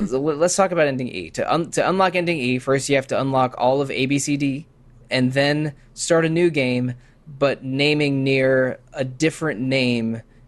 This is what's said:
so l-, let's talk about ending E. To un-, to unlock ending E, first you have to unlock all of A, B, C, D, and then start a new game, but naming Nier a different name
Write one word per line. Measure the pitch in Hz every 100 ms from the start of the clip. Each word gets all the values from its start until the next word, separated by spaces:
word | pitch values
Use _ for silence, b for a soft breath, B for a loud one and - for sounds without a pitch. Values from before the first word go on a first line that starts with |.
| 107
so | 131
l-, | 147 147
let's | 175 -
talk | 190
about | 170 147
ending | 127 127
E. | 90 82
To | - -
un-, | 151 170
to | - 127
unlock | 185 185 180
ending | 170 165
E, | 123 127
first | 135 135 135
you | 139
have | 131
to | 110
unlock | 135 131 127 -
all | 127 139
of | 135
A, | - 131
B, | 143
C, | 151 143
D, | 139 135 - _ - - -
and | 131 127
then | 135 143 147 151 - b
start | - - 165 160
a |
new | 165 175
game, | 151 127 123 123 123 b b -
but | 139 143 -
naming | 131 135 143 151 143 139
Nier | 135 135 131 131 127 - -
a | 151
different | 131 127 156 - 156 104
name | 131 135 123 120 113 113 - b